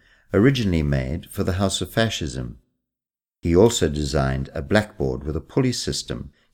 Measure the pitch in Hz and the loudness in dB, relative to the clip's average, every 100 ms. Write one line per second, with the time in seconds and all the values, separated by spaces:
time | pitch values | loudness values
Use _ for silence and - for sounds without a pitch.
0 | _ _ _ 95 123 135 101 82 73 69 | _ _ _ 2 4 4 2 2 2 0
1 | 64 85 - - 92 90 98 - 92 - | -2 -6 -8 -6 -2 0 0 -2 -4 -2
2 | 113 - 80 64 60 55 _ _ _ _ | -2 -2 -6 -8 -10 -12 _ _ _ _
3 | _ _ _ _ 87 85 117 - 80 73 | _ _ _ _ 2 6 6 4 0 0
4 | 71 76 67 67 67 80 69 101 104 - | -2 0 0 -2 -6 -8 0 0 0 -2
5 | 65 64 73 76 - - 127 120 - 69 | -4 -4 -6 -6 -4 -2 0 -2 -4 -6
6 | - 62 69 - _ | -6 -10 -12 -18 _